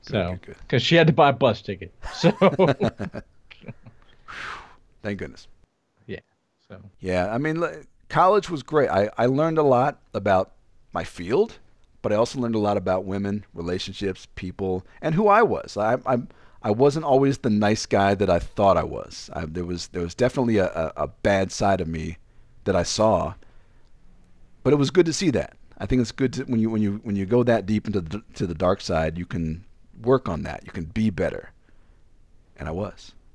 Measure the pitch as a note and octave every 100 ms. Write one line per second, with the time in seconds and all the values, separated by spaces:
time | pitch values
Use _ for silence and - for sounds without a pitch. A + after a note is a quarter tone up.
0 | - A2 F2+ F2+ - - - B2+ - E3
1 | D#3+ C#3 C#3+ C3 C3 G2+ - F#2+ F2 -
2 | - - E3+ - G3 - F3 B2+ A2+ -
3 | G2+ - - _ - - E3+ - - -
4 | - - - - - - - - _ _
5 | G#2+ G2+ D2+ - - - _ _ _ _
6 | - G2 _ _ _ _ _ F#2+ G2 _
7 | F#2 F#2 F2+ A#2 D#3 D#3+ E3 D#3+ C#3 _
8 | _ D3 F#3 G#3 F3 D#3+ - D3+ B2 F2+
9 | G#2 - B2 C3+ E3 D#3+ D3 A#2+ C#3 C3
10 | _ G#2+ G2+ F#2+ F#2+ _ _ _ _ F2
11 | E2 - F2 C3+ A3+ - - _ _ _
12 | G#2+ G#2 A#2 C#3 A#2+ A2+ G#2 G2+ F#2 F#2
13 | F#2+ G2 G2+ G#2 - - E2+ F#2 - F#2+
14 | G2 F#2 - - F#2 - F#2+ F#2 - -
15 | - D#3+ G#3+ G#3 G#3 F#2+ - - G#2+ B2
16 | - B2 - - - - A2+ G#2+ C#3+ D3
17 | D#3 C3 C#3 C3+ B2 G#2 G#2 G#2+ - G#2+
18 | G2 G2 G2 E2+ - - G2 F2 - G#1+
19 | - - - - D#2+ E2 F2 F2 - F2
20 | F2 - B2 C#3+ A#2+ G#2+ F2+ E2+ D#2+ -
21 | D2 - G#2+ G2 F#2+ - G2+ F#2+ E2 E2
22 | D#2+ E2 _ - - - - F2+ E2+ -
23 | G#2+ F#2 D#2 G2 - - - - - -
24 | - - - - - - C3 C#3+ C3+ F#3
25 | E3 D3 F#3+ A2+ - - - - G2+ B2+
26 | A#2 - C3 B2 C3 A#2 A2 A2 G#2+ G2+
27 | A2+ G2+ F#2+ A#2+ B2 A2+ F#2+ G#2+ A2 G2+
28 | E2 G2 - - F#2 D#2+ F2+ G2 - E2
29 | D#2+ D#2+ F2 F2+ D#2+ E2 - - - -
30 | A#2 C3 A2+ E2 - - - - D#2+ A2
31 | A2 F2 E2+ G1+ - _ _ - - -
32 | - - _ - _ - D2+ E2 F#2 -
33 | - - -